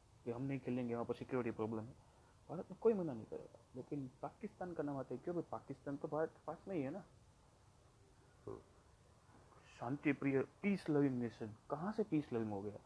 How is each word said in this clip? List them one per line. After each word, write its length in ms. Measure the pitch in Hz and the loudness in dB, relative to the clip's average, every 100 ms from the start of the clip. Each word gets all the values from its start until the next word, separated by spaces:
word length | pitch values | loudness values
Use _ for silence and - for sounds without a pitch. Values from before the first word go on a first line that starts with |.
| - - | -20 -8
कि 60 | 123 | -4
हम 120 | 117 | -2
नहीं 180 | 135 135 | -2 -2
खेलेंगे, 340 | 127 123 120 | 0 0 0
वहाँ 100 | 117 | 0
पर 100 | 113 | -2
सिक्योरिटी 360 | 120 123 131 117 | -4 0 0 2
प्रॉब्लम 300 | 107 110 113 | 0 0 0
है, 140 | 113 - - - - - - | -4 -10 -20 -20 -20 -20 -8
भारत 220 | 170 - | -8 -6
में 80 | 185 | 2
कोई 140 | 226 | 4
मना 180 | 214 170 | 6 2
नहीं 140 | 117 104 | -2 -6
करेगा। 320 | - - - - 127 | -8 -8 -16 -14 -12
लेकिन 340 | - 147 131 - | -6 -6 -6 -8
पाकिस्तान 500 | 139 - 214 - 180 | -10 -8 -10 -6 -6
का 100 | 165 | -4
नाम 140 | 147 139 | -2 -2
आता 180 | 127 | -4
है, 60 | 123 | -4
क्यों 120 | 175 175 | -2 -2
भाई? 80 | 156 | -2
पाकिस्तान 440 | 113 - 139 - 143 | -4 -6 -8 -6 -4
तो 120 | 160 | -2
भारत 200 | 151 160 | 0 0
के 120 | - - | -2 -10
पास 180 | 160 - | -8 -4
में 80 | 185 | -2
ही 60 | |
है 80 | 131 | 0
ना। 140 | 185 - - - - - - - - - - - - - - - | -4 -10 -18 -20 -20 -20 -20 -20 -20 -20 -20 -20 -20 -20 -14 -10
तो 160 | - - - - - - - - - - - - - | -10 -12 -20 -20 -20 -20 -20 -20 -20 -20 -20 -20 -6
शांति 320 | 120 143 156 | -2 2 2
प्रिय, 340 | 135 139 135 127 - | 4 4 4 2 0
पीस 280 | 202 190 - | 2 2 4
लविंग 320 | 143 143 123 | 6 6 4
नेशन, 280 | 120 - 113 107 - | 0 -2 -8 -8 -6
कहाँ 220 | 143 185 | -2 0
से 100 | 220 | 0
पीस 300 | 208 156 143 | 2 2 2
लविंग 180 | 117 110 | 0 0
हो 120 | 101 | -2
गया? 160 | 104 101 | -4 -8